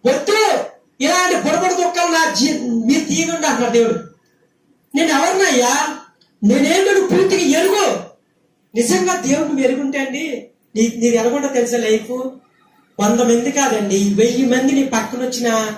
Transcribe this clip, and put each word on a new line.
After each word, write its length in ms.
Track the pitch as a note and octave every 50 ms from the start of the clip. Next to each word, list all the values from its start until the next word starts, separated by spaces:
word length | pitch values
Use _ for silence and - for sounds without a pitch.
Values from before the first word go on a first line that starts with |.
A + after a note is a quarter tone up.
| - B3
"వద్దు, 500 | C4+ D4+ D4 - G#4+ A4 G#4+ G4+ - - - - - _ _ _ _ _
ఇలాంటి 360 | B3+ D#4 F4 F4+ F4+ F4+ -
బుడబుడ 320 | - - D4 D#4+ E4+ F#4 F#4
దుఃఖాలు 440 | F#4 G4 F4 F4 - F4 F4 E4+
నా 220 | E4 E4 D#4+ D4 -
జీ-, 500 | - B3+ D#4+ - - A#3+ B3 A#3 A3+ A3+
మీరు 180 | A#3+ D4+ D#4+ -
తీయండి" 280 | D4+ C#4+ D#4+ E4 E4
అంటున్నాడు 400 | E4+ D#4+ D4 C#4 A#3 A#3 A#3+ -
దేవుడు. 280 | A#3 A#3 A3+ A3 - - - - - _ _ _ _ _ _ _ _ _ _ _ _ _ _ _ -
నేను 140 | C#4+ E4 D#4
ఎవరినయ్యా? 880 | D4+ C#4+ D#4+ F4 F#4 F#4+ G4 D#4+ C4+ B3 B3 B3 C#4 D4 D#4 - - - - - _ _ _ _ _ _ G#3+
నేనేంటో 480 | G#3 B3+ C#4 C#4+ D4+ E4+ G4 G4 G4
నువ్వు 160 | G4 F#4+ - -
పూర్తిగా 520 | - F#4 G4 F#4 F#4+ F#4 E4+ C4+ D4 E4
ఎరుగు. 360 | F#4 G4 G4+ G#4 F#4+ - - - - - - _ _ _ _ _ _ _ _ _ _ _ -
నిజంగా 400 | A3 A#3 - F4+ F#4 F#4 F4+ F#4
దేవుడు 340 | - - C4+ C#4 D#4 D#4 C#4+
నువ్వు 120 | C#4 C4+
ఎరుగుంటే 380 | C4 B3 C4 C#4+ C#4 C4+ C#4+ C#4
అండి, 500 | C4+ B3+ B3 D4 D#4+ D4+ B3 - - - _ _ _ _ -
నీ, 60 | G#3
నీది 340 | A3+ A#3 - A#3 A3+ A#3+ A#3
ఎలాగుంటో 320 | A3+ A3 A#3+ A#3+ C#4+ C4+ C4+
తెలుసా 280 | C4+ B3 A#3 - A#3+
లైఫ్? 500 | A#3 A3 G#3+ A3 A3 - B3 B3 B3+ C4 C4 - - _ _ _ _ _ _ _ _ _ _ _ -
వంద 200 | G3 G#3+ A#3+ A#3+
మంది 300 | B3 A#3 A#3 A#3 A#3+ C#4
కాదండి, 640 | C4+ C#4 C4+ A#3+ A3 G#3+ G#3 G3 F#3+ G3 G3+ G3+ G3
వెయ్యి 320 | F#3+ A3 A#3+ B3 C4 C4+
మంది 260 | A#3+ B3 C4 C4+ C#4
నీ 120 | C4+ C#4 C4+
పక్కన 340 | C4 A#3 A3+ G#3+ - B3 A#3+
వచ్చినా 500 | B3+ B3 - A#3 A#3+ A#3 A3+ A3 A3 G#3+ G#3+